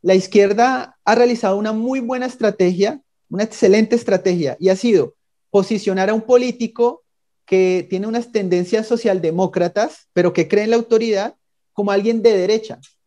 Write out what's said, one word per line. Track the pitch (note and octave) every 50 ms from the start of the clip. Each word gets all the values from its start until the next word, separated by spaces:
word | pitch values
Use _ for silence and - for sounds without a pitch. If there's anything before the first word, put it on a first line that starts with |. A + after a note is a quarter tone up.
la | _ F3 F#3+
izquierda | F#3+ F#3+ - - G#3+ G3+ G3 G3+ G#3+ A#3 B3+ C4 - - - _ _ _
ha | - G#3+
realizado | A#3+ - B3 B3 - - G3 F#3+
una | G3+ G#3 A3 A3
muy | A3 A3+ B3 C4 C4+
buena | A#3+ A#3 B3+ B3+ B3
estrategia, | B3+ B3 - A#3 G#3+ G3+ - F#3+ F3 F#3 F3 G3 G3+ D4+ C#4 _ _ _ _ _ _
una | D#3 F#3 G#3+
excelente | A3+ - - - G3 F#3+ G#3+ A3 A3 -
estrategia, | A#3 A#3 - G3+ F#3 F3+ F#3+ F3+ F3 D#3+ C3+ A#2+ -
y | D#3+ F#3
ha | F#3
sido | F#3+ - A#3+ A3 E3+ B2+ A#2 _ _ _ _ _ _ _ _
posicionar | - G3+ F#3+ - A3 G3+ G3+ G#3 F#3+ F#3+ F#3 G3
a | A3
un | A3 A3
político | - B3 B3 B3 B3+ A#3+ B3 A#3 A3 - - A#3 A#3+ C#4+ - _ _ _ _ _ _ _ _ _
que | - F#3+ F#3 F#3 F#3 F#3 F#3 E3+ F3+
tiene | G3 F#3 G3+
unas | A3 A3 A#3+ A#3 A#3+ -
tendencias | A3+ G3 F#3 F3 F3+ F3+ F3+ - G#3+ A3
socialdemócratas, | - A#3+ A#3 - A3 G3 F#3+ E3+ E3 D#3+ F3 F#3+ F3+ - F#3+ F3 F3 F3 G#3 G#3+ D#4 - - _ _ _
pero | F#3 F3 F3+ E3+
que | - E3 D#3+
cree | - G#3 G#3
en | G#3+
la | A#3
autoridad, | A#3 A3+ A3+ A#3 A3 A#3 A3+ G#3+ G3 G3+ B3+ - _ _ _ _ _ _ _ _
como | - G3+ G3+ G3+
alguien | G3+ G3+ A3+ A#3 A3+ G3+
de | A#3 A3
derecha. | F#3+ F3+ F#3 G#3+ A3 A3 - A#2 - - - _ _ _